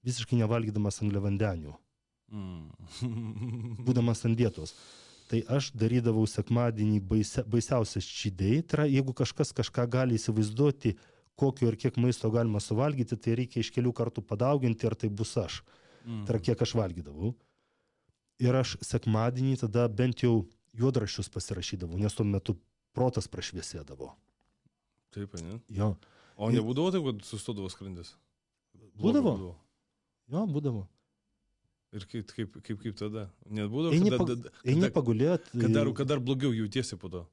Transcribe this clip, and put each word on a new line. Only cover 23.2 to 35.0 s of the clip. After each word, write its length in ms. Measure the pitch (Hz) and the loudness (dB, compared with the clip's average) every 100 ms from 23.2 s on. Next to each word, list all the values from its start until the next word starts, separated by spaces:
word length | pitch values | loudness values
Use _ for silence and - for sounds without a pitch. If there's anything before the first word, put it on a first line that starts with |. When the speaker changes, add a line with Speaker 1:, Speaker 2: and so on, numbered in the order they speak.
| - | -6
Speaker 1:
prašviesėdavo. 840 | 92 - 92 - 82 71 67 64 - _ _ _ _ _ _ _ _ _ | -8 -8 -10 -10 -12 -14 -14 -14 -16 _ _ _ _ _ _ _ _ _
Speaker 2:
Taip, 240 | 104 101 87 | -12 -10 -10
ne? 240 | 82 110 - | -10 -12 -8
Speaker 1:
Jo. 240 | 101 104 90 - _ _ - | 0 0 0 -10 _ _ -4
Speaker 2:
O 100 | 107 | 2
Speaker 1:
Ir 100 | 123 | 2
Speaker 2:
nebūdavo 320 | 110 127 180 | 2 0 0
taip, 120 | 190 | 0
kad 200 | 143 107 - | -2 -4 -8
sustodavo 400 | 107 - 104 95 | -10 -8 -8 -8
skrandis? 460 | - 98 90 85 _ _ _ _ _ _ | -10 -12 -12 -14 _ _ _ _ _ _
Speaker 1:
Būdavo. 240 | 95 110 104 | -20 -20 -2
Speaker 2:
Blogai 260 | 165 277 | 2 4
būdavo? 320 | 233 104 90 85 _ _ _ _ _ _ _ | 2 0 -6 -14 _ _ _ _ _ _ _
Speaker 1:
Jo, 180 | 151 214 | -4 -2
būdavo. 340 | 147 143 113 92 _ _ _ _ _ _ _ _ _ _ | -2 -2 -4 -6 _ _ _ _ _ _ _ _ _ _
Speaker 2:
Ir 140 | 104 92 | -14 -10
kaip, 220 | 117 104 | -10 -10
kaip, 220 | - 104 - | -8 -8 -8
kaip, 140 | - 104 | -10 -8
kaip 160 | 110 98 | -8 -8
tada? 300 | 104 107 98 _ | -8 -8 -10 _
Nebūdavo, 500 | - 107 104 123 165 | -10 -4 -2 -2 2
Speaker 1:
Eini 160 | 156 202 | 4 4
Speaker 2:
kada, 100 | 240 | 4
Speaker 1:
pag-, 120 | 175 | 0
Speaker 2:
kada, 200 | 120 120 - | -2 -8 -8
Speaker 1:
eini 220 | 123 143 185 | 0 4 4
Speaker 2:
kada, 80 | |
Speaker 1:
pagulėt, 540 | 170 | 2